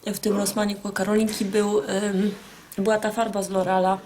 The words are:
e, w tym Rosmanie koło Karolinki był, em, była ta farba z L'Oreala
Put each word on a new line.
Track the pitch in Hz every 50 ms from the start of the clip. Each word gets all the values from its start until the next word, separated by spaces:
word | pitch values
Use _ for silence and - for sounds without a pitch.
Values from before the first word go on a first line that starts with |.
| -
e, | 214 202
w | -
tym | - 214 202
Rosmanie | 202 202 196 - 220 208 208 202
koło | 196 - 202 196
Karolinki | - 190 196 208 214 220 214 214 - 214
był, | 196 190 214 208 208 208 208 208
em, | - - 196 208 208 196 185 208 208 202 - - - - - - - - -
była | 196 220 220 214
ta | 214 214
farba | 208 233 226 220 196 208 190
z | 180
L'Oreala | 196 190 185 180 190 190 185 185 196 185 -